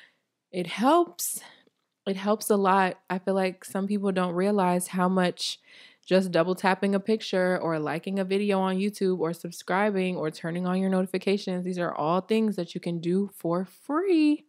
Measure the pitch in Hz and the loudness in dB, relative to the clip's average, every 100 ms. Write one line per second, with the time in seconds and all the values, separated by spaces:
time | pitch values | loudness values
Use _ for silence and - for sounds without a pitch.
0 | - _ _ _ _ 185 170 190 254 339 | -20 _ _ _ _ -8 -6 0 4 4
1 | 339 - - - - - _ _ _ _ | 2 -2 -8 -8 -12 -20 _ _ _ _
2 | 196 196 202 214 - 208 196 196 185 - | -6 -4 0 0 2 2 4 4 2 -2
3 | - 185 185 190 190 185 - 190 196 208 | -6 -4 -2 0 0 -4 -8 -6 -2 -2
4 | 196 185 180 175 196 208 180 180 - 185 | 0 0 0 0 2 2 2 2 0 0
5 | 180 185 180 - - - _ - - _ | 2 4 2 0 -8 -10 _ -20 -20 _
6 | - 185 190 170 175 185 190 190 196 196 | 0 2 4 2 2 0 0 2 0 0
7 | 196 220 - 185 180 185 160 160 147 160 | 0 -2 -2 0 2 0 -2 -2 -2 -4
8 | 190 196 185 196 208 190 190 185 208 202 | -4 -4 -2 0 0 0 0 0 -2 0
9 | 190 185 165 170 175 - - 185 214 196 | 0 0 -2 -4 -10 -10 -2 0 2 0
10 | 185 175 156 - 165 175 180 185 190 190 | -2 -2 -4 -6 -6 -4 -2 0 2 0
11 | 185 185 196 196 196 180 180 180 170 - | 0 -2 -2 -2 -2 -6 -4 -4 -4 -2
12 | 151 185 185 220 220 190 170 175 175 170 | 0 0 0 0 0 -2 -6 -6 -6 -4
13 | 170 190 202 - 170 175 190 - - 302 | 0 0 -2 -4 -4 -2 -4 -10 -4 -2
14 | 392 320 302 302 | 2 4 4 2